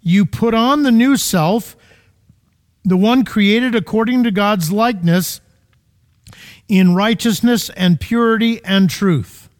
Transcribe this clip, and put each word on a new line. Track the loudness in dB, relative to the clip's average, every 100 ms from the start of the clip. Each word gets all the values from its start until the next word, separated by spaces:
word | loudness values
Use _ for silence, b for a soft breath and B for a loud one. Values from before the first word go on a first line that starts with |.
You | 0 0 0
put | -2 -2
on | 0 0 2
the | 2
new | 2 2 0
self, | 0 -2 0 -2 -4 -20 b b b b _ _ _ _ _ _ -2
the | 0
one | 2 2 0
created | 0 2 2 0 -2
according | -2 -2 0 0
to | 0
God's | 0 0 -2 -2
likeness | -2 -2 -2 0 0 -2 -10 _ _ _ _ _ _ _ _ -20 B B B B
in | 2 4 2
righteousness | 0 -2 -2 -2 0 0 -4
and | -2 0 0
purity | -2 0 0 0 0 -4
and | -2 0 0
truth. | 0 -2 -2 -4 -14 -20 _